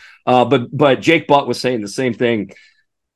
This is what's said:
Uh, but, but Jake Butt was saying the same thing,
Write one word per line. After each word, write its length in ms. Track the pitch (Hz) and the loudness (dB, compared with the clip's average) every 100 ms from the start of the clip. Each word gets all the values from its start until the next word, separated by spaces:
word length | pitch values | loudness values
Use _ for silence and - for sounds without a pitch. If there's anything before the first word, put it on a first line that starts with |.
| - _ | -20 _
Uh, 200 | 123 127 | 0 2
but, 240 | 117 135 120 | 4 0 -2
but 300 | 143 147 - | 0 2 2
Jake 260 | - 165 - | 2 0 2
Butt 220 | 143 127 | 0 0
was 120 | 120 | -4
saying 200 | 127 120 | -4 -4
the 80 | 101 | -6
same 260 | - 127 | -6 -6
thing, 380 | 107 120 113 98 - _ _ _ _ _ | -2 -2 -2 -6 -14 _ _ _ _ _